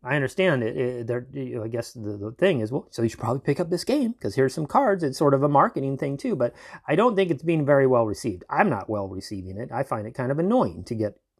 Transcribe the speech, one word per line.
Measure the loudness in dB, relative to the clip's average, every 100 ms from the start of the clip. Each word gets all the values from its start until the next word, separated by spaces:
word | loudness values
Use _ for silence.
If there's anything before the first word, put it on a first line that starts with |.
I | -4 0
understand | 0 2 2 2
it. | 0 0
It, | -2 -2 -4
there, | -4 -6
you | -10 -8 -6
know, |
I | -6
guess | -6 -6
the, | -8 -8 -6
the | -8 0
thing | 2 2
is, | 0
well, | -4 -6
so | -2
you | -2
should | 0
probably | -2 -2
pick | 0 -2
up | 0
this | -2
game | 0 0 0
'cause | -2 -4 2
here's | 0
some | 0 0
cards. | 2 4 2
It's | 0 2
sort | 2
of | 4
a | 4
marketing | 4 4 2 -4 -4
thing | -4 -4
too, | -4 -2
but | -2 -4 -20 -12 -2
I | 2
don't | 4 2
think | 0
it's | 0
being | 0 0 4
very | 6 6
well | 4 2
received. | 0 -4 -6 -4
I'm | 0 2
not | 0 -4
well | -4 -4
receiving | -8 -10 -10 -10 -10
it. | -8
I | -6
find | -4 -4 -6
it |
kind | -6 -4
of | -2
annoying | 2 2 0 -4
to | -8
get, | -4 -4 -4 _ _